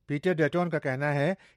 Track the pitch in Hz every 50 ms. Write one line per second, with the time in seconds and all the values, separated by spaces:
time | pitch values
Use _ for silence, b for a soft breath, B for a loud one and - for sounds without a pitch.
0 | _ - 143 147 - 180 180 156 151 143 - 175 175 175 165 151 - 143 127 131
1 | 147 147 143 143 143 170 196 - b b b